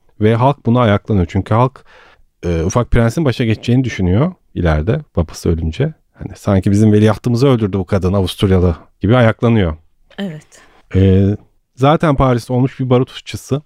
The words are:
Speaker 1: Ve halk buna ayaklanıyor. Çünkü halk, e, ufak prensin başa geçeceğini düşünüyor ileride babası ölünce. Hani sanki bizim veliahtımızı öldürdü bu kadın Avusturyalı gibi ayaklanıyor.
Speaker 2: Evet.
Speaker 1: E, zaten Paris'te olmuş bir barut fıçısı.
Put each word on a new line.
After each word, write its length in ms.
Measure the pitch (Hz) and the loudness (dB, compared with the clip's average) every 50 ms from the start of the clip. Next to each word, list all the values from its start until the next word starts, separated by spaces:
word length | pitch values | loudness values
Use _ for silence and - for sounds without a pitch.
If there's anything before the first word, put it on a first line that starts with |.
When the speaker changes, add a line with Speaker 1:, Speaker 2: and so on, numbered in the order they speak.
| _ _ _ - | _ _ _ -2
Speaker 1:
Ve 140 | 104 107 117 | 0 0 2
halk 320 | 113 123 139 143 - - | 2 2 0 0 -2 -2
buna 140 | 120 117 127 | 0 0 2
ayaklanıyor. 460 | 123 107 101 101 - - 110 98 87 - | 2 2 2 0 0 -2 -2 0 0 -2
Çünkü 260 | - 98 92 - 107 | -2 -4 -2 0 0
halk, 300 | 113 127 131 - - - _ - - - _ _ _ _ _ _ _ - | 0 0 0 -2 -8 -18 _ -20 -20 -20 _ _ _ _ _ _ _ -6
e, 180 | 87 85 82 80 | -4 -2 -2 -2
ufak 280 | 90 - 123 117 - | -2 -2 -2 -2 0
prensin 340 | - 120 117 113 - 165 165 | 0 2 2 0 0 -2 -2
başa 200 | 135 113 - 127 | -2 -2 -2 -2
geçeceğini 400 | 113 107 - - - 120 131 131 | -2 -2 -2 -2 0 0 0 0
düşünüyor 480 | 117 - - 95 87 90 110 147 185 180 - _ _ - | -2 -4 -2 -2 0 2 0 0 -2 -4 -8 _ _ -6
ileride 460 | 95 87 82 78 78 78 101 131 156 147 - _ | -4 -2 0 0 0 0 -2 -4 -4 -6 -6 _
babası 320 | 92 82 - - - - 87 | -4 -4 -4 -6 -6 -4 -2
ölünce. 460 | 85 80 82 82 80 - 135 160 156 - _ _ _ | -2 -2 -4 -6 -4 -4 -4 -6 -6 -10 _ _ _
Hani 180 | - - - 95 | -18 -16 -16 -16
sanki 340 | - - 110 101 95 - 107 | -8 -4 -2 0 0 2 2
bizim 220 | 98 104 110 107 104 | 2 4 4 4 4
veliahtımızı 540 | 107 107 110 107 - - 123 120 113 135 139 | 4 4 2 0 0 -2 -4 -2 2 2 2
öldürdü 300 | 127 113 110 98 92 98 | 2 2 0 -2 -2 -4
bu 60 | 90 | -4
kadın 280 | - 104 95 87 90 98 | -2 -2 -2 0 0 0
Avusturyalı 640 | 101 92 85 - - - 98 92 90 87 87 82 - - _ _ _ | 0 -2 -2 -2 -2 0 2 2 2 2 2 0 -2 -8 _ _ _
gibi 160 | - 95 117 | 0 2 4
ayaklanıyor. 600 | 127 120 113 104 - 123 117 117 110 95 82 76 - _ _ _ _ _ _ - - | 4 4 2 2 0 0 0 2 2 0 0 -4 -6 _ _ _ _ _ _ -12 -10
Speaker 2:
Evet. 280 | 202 190 151 151 - _ - - - _ _ _ _ _ - | -10 -10 -10 -12 -18 _ -20 -20 -20 _ _ _ _ _ 0
Speaker 1:
E, 320 | 92 95 95 92 95 98 98 104 - _ _ _ _ _ _ _ | 2 2 4 4 4 2 0 -2 -4 _ _ _ _ _ _ _
zaten 400 | 117 127 143 156 165 - 160 139 | -2 0 2 2 2 0 0 0
Paris'te 360 | 127 139 131 123 120 - - 127 | 2 0 0 0 -2 -4 -4 -2
olmuş 280 | 123 131 135 - - | -2 -2 -2 -4 -6
bir 100 | 131 123 | -2 0
barut 200 | 127 123 131 - | 0 0 0 -2
fıçısı. 520 | - - - - - 101 - - 131 147 - | -6 -12 -14 -14 -14 -14 -8 -6 -6 -6 -6